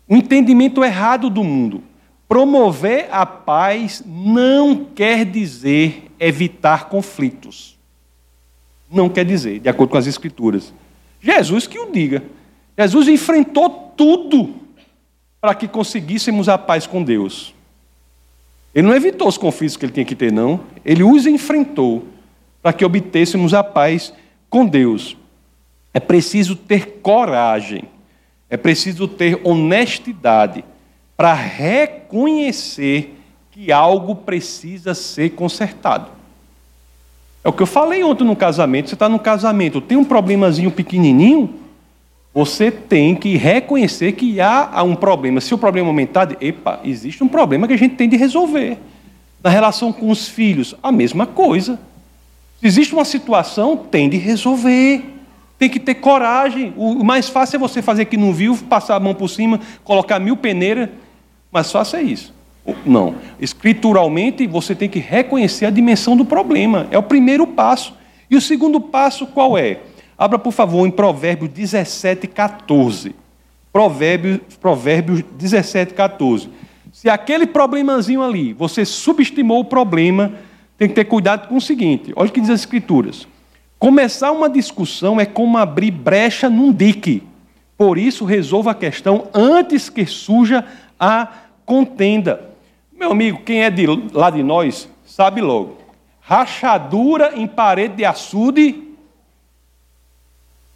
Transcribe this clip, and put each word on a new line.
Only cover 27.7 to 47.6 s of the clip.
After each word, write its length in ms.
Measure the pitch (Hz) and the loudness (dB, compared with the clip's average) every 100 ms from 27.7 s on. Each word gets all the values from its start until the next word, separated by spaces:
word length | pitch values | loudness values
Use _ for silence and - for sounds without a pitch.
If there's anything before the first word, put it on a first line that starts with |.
| 101 - _ _ _ _ _ _ | -12 -14 _ _ _ _ _ _
é 60 | 120 | -4
preciso 520 | 170 156 190 170 190 | 0 0 -4 -6 -6
ter 340 | - 170 165 | -2 -2 0
honestidade 1200 | 180 165 156 196 240 - - 196 123 110 104 - - _ _ _ _ - | 0 0 2 0 0 -6 -12 -4 2 2 2 -2 -18 _ _ _ _ 0
para 140 | 165 | 0
reconhecer 1800 | 156 190 - 151 247 294 - - 208 294 311 285 - - - 139 143 143 - _ _ _ | 0 -4 -6 -2 -2 -2 -6 -8 -2 0 0 -2 -6 -10 -6 -2 -2 -4 -14 _ _ _
que 220 | 208 185 | -10 0
algo 420 | 143 165 190 180 190 | 4 4 2 -2 -8
precisa 800 | - 175 - - 160 185 180 | -6 -8 -8 -14 -16 -12 -8
ser 380 | 165 - - 165 | -8 -8 -4 -4
consertado. 760 | 165 175 - 202 - 185 117 - - _ _ _ _ _ _ _ _ _ _ _ _ | -2 -6 -4 -8 -4 -2 -2 -6 -20 _ _ _ _ _ _ _ _ _ _ _ _
É 60 | - | -4
o 20 | |
que 100 | - | -2
eu 60 | 190 | 0
falei 340 | 285 311 370 | 2 2 2
ontem 200 | 339 240 | 0 2
no 140 | 240 208 | 0 2
casamento. 520 | 185 160 151 131 139 | 0 2 0 0 -4
Você 60 | - | -2
tá 140 | 214 | 0
no 100 | 220 | 0
casamento, 600 | 220 214 220 208 170 139 | 0 0 0 0 0 -2
tem 160 | - 262 | 0 2
um 80 | 277 | 4
problemazinho 640 | 247 185 202 190 156 180 | 2 2 2 2 2 -2
pequenininho, 840 | - 170 180 160 127 202 311 240 - - _ _ _ _ _ _ | -4 -2 2 4 6 6 4 0 -6 -20 _ _ _ _ _ _
você 380 | 143 143 - 220 | -2 -2 0 0
tem 440 | 220 - 156 147 175 | -2 0 2 2 2
que 200 | 202 175 | -2 0
reconhecer 800 | 156 226 254 277 196 - 170 | 2 0 0 0 0 -2 -4
que 260 | 208 247 196 | -2 -2 0
há, 300 | 190 254 294 | 2 2 0
há 100 | - | -2
um 140 | 180 170 | -2 0
problema. 460 | 196 165 131 131 | 0 0 0 -2
Se 120 | - | -2
o 40 | 240 | -2
problema 320 | 214 185 175 | 0 0 0
aumentar, 340 | 151 131 185 | 0 0 0
de-, 140 | 185 - | -2 -2
epa, 400 | 139 170 - - - | -8 -6 -6 -6 -8
existe 360 | 120 120 - | -8 -10 -4
um 60 | 262 | 0
problema 400 | 294 220 139 | 2 2 0